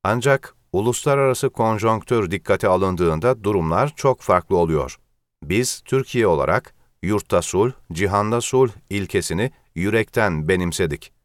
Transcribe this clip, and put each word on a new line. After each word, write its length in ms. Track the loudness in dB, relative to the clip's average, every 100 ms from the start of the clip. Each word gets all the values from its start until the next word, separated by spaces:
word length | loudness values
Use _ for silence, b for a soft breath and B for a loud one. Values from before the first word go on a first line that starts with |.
Ancak 500 | 0 0 2 0 -2 _ _
uluslararası 760 | -2 -2 -2 0 2 2 0 -4
konjonktür 800 | 0 0 2 0 0 0 -2 0
dikkate 380 | -4 0 0 2
alındığında 760 | 2 2 2 0 2 0 0
durumlar 480 | 0 0 0 0 0 0
çok 240 | -2 -2
farklı 360 | 0 0 2 0
oluyor. 420 | 2 0 -4 -12 _ _ _ _
Biz 400 | -4 -2 -2 -6
Türkiye 420 | -4 -4 -2 0 2
olarak 480 | 2 2 0 -2 _ _ _
"Yurtta 400 | -4 -4 0 -2
sulh, 300 | 0 0 0 -2 -12
cihanda 480 | -4 0 0 0 -2
sulh" 300 | 0 2 2 -2 _
ilkesini 600 | -6 -2 -4 -2 -2 -4 b b
yürekten 720 | -4 0 0 0 0 0 0 0
benimsedik. 640 | 0 -2 -2 -2 -4 -12 _